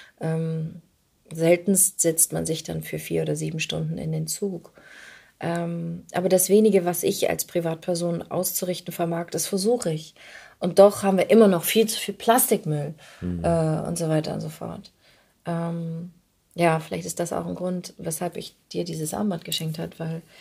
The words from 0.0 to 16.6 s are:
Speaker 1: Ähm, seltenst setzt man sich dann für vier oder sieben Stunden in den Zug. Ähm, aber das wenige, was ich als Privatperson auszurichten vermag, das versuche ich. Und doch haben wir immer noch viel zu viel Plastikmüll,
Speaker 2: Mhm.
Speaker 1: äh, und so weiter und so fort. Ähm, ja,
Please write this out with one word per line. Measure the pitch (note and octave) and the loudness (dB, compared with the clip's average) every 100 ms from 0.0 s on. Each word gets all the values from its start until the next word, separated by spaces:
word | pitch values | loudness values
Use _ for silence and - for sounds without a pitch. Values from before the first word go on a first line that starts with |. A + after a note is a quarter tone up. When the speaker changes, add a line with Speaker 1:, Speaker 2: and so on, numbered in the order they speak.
| - _ | -20 _
Speaker 1:
Ähm, | D#3+ D#3+ D#3+ D#3+ D#3+ E3+ _ _ _ _ _ | -4 -2 -2 -4 -6 -10 _ _ _ _ _
seltenst | D#3+ E3 F3 F3+ F#3+ - - | 0 4 4 4 2 2 2
setzt | E3 D#3+ - | 0 4 0
man | D#3+ E3 | 0 -2
sich | D#3+ | -4
dann | - D#3+ | -4 -8
für | D#3 D#3 | -6 -10
vier | - E3+ | -4 -2
oder | D#3 D3+ | -2 -2
sieben | D#3 D#3+ | -4 -6
Stunden | - D#3+ D#3+ E3+ | -6 -4 -4 -4
in | D#3 | -4
den | D#3+ D#3 | -4 -4
Zug. | - G3+ F3 - - - - - - _ _ | -4 -6 -6 -12 -20 -20 -20 -20 -20 _ _
Ähm, | E3+ E3+ E3+ E3+ E3 E3+ - | -6 -4 -4 -6 -6 -10 -6
aber | - F#3 | -2 2
das | F#3+ - | 4 6
wenige, | G3+ A3 F#3+ F3 | 6 6 4 2
was | F3 | 0
ich | F#3+ G3 - | -2 0 -2
als | E3 - | -2 -4
Privatperson | F3 E3 E3 - E3+ F3 E3+ - | -4 -2 -4 -4 -2 -2 -4 -4
auszurichten | E3+ F3+ - F3+ F3+ - | -4 -4 -4 -4 -6 -8
vermag, | - E3+ E3+ E3+ | -4 -2 -2 -4
das | D#3+ - | -6 -2
versuche | G3 G3 A#3+ F3 | 0 0 0 -2
ich. | D#3 D#3 _ - - - _ | -4 -8 _ -20 -20 -20 _
Und | F3 E3 | 0 8
doch | G3+ G3+ | 8 8
haben | G3 F#3+ | 0 2
wir | - | 6
immer | G#3 G#3 | 8 8
noch | F3 | 6
viel | D#3+ A3 A3 | 2 2 2
zu | - | 0
viel | - G3 | -6 -4
Plastikmüll, | - A#3+ - G#3+ D#3+ D3+ C#3+ D#3+ - - | 2 4 4 0 0 -4 -4 -10 -20 -10
Speaker 2:
Mhm. | F2+ F2 | -6 -2
Speaker 1:
äh, | E3 E3+ D#3+ D#3 - | 0 2 2 0 -2
und | E3+ | -4
so | D#3+ | 0
weiter | D#3 D#3 | 0 0
und | D#3+ | -6
so | D#3+ | -8
fort. | D#3 E3+ F3 G3+ _ _ _ _ _ - | -10 -12 -12 -16 _ _ _ _ _ -6
Ähm, | E3 E3+ E3+ E3 E3 F3 _ _ _ _ | -4 -4 -4 -6 -8 -12 _ _ _ _
ja, | - | 0